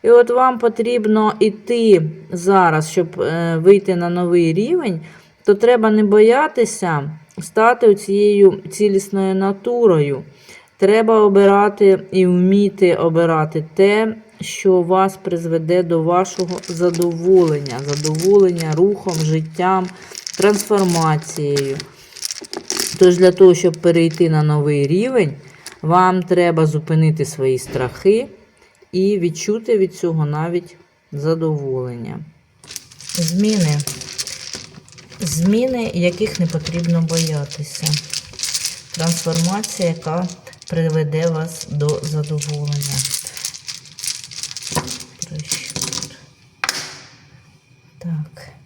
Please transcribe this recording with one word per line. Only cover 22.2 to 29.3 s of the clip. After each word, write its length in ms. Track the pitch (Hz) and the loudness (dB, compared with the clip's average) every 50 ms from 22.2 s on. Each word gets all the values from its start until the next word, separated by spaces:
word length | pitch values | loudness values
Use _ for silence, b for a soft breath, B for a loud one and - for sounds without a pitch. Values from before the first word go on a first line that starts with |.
| - - - - - - - - - - - - - - - - | -12 -10 -10 -10 -14 -14 -14 -16 -14 -14 -10 -8 -8 -8 2 4
Тож 180 | 190 180 180 | 4 6 6
для 160 | 175 185 185 | 6 4 2
того, 220 | 180 185 196 185 175 | 6 8 6 6 6
щоб 220 | 180 - 180 160 | 6 0 -2 -2
перейти 540 | - - 175 165 170 165 165 156 - 175 165 | 0 0 0 2 2 2 0 0 0 0 2
на 120 | 156 156 | 2 2
новий 440 | 151 151 151 147 143 147 147 143 143 | 2 2 0 0 0 0 0 0 0
рівень, 460 | 139 165 185 226 262 262 240 185 143 - B B B B B B B B B | 0 0 0 0 0 0 0 0 0 -4 B B B B B B B B B
вам 400 | - 156 170 180 185 185 185 185 | -2 0 2 4 4 2 2 0
треба 440 | 175 180 185 180 175 170 165 160 160 | 0 0 2 2 2 2 2 2 0
зупинити 580 | 156 151 151 156 - 160 156 160 156 156 156 143 | 0 0 -4 -4 0 0 2 2 2 2 0 -4
свої 340 | - - - 135 131 131 123 | -6 -4 -4 -2 -2 -2 -2
страхи 680 | - - - 131 127 120 - - - 196 208 226 269 277 - b b b b b b b b b b b | -4 -6 -6 -4 -4 -4 -6 0 2 2 2 2 0 -6 -12 b b b b b b b b b b b
і 260 | - 180 190 196 208 196 | -4 -2 0 0 0 0
відчути 600 | 170 175 | -2 -4